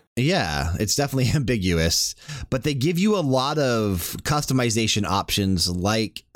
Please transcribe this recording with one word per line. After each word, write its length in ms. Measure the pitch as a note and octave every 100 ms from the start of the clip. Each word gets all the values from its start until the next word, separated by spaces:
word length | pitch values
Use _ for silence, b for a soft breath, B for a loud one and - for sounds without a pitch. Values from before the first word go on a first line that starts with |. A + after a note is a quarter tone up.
| _ -
Yeah, 560 | C3+ F#3 F#2+ D2 E2 F2+
it's 160 | G#2 -
definitely 340 | C#3 C3 B2
<laughs> 60 | D#3
ambiguous, 800 | B2 A#2+ F2+ E2+ E2 - - - B D3+ B
but 140 | B2+
they 100 | D3+
give 240 | C#3 C#3+ E3+
you 200 | G#3 G#3
a 20 |
lot 380 | C#3+ B2+ C3+ D3+
of 580 | C3+ A#2 G#2+ F#2 - -
customization 840 | - D3 C#3+ C3 A#2+ A#2 A2 - G2
options, 640 | F#2+ F2+ - G2 F#2 F2+
like 540 | F2+ F#2+ A2+ G#2+ - -